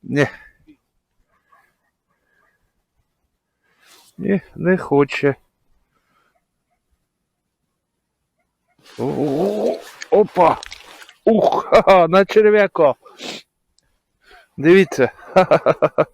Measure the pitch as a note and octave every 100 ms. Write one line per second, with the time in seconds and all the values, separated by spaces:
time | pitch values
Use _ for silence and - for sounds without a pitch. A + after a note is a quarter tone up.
0 | - C#3 C#3 - - _ _ _ _ _
1 | _ _ _ _ _ _ _ _ _ _
2 | _ _ _ _ _ _ _ _ _ _
3 | _ _ _ _ _ _ _ _ _ _
4 | _ - - G3 - - E3+ F#3 - C#3+
5 | C#3+ - C#3 C3+ _ _ _ _ _ _
6 | _ _ _ _ _ _ _ _ _ _
7 | _ _ _ _ _ _ _ _ _ _
8 | _ _ _ _ _ _ _ _ _ -
9 | B2+ D3 C#3+ C#3 G3 G#3 - - - -
10 | - G3 G#3 - E3 - - - - -
11 | - _ - A3 - - - A#3 G3 F#3+
12 | E3 F#3 G3 G#3+ G#3+ G#3 G3 - D3 A#2+
13 | - - - - _ _ _ _ _ _
14 | _ _ _ - _ - D3 F#3+ F#3 -
15 | B2 - - F#3 F#3 - - - D#3 -
16 | D#3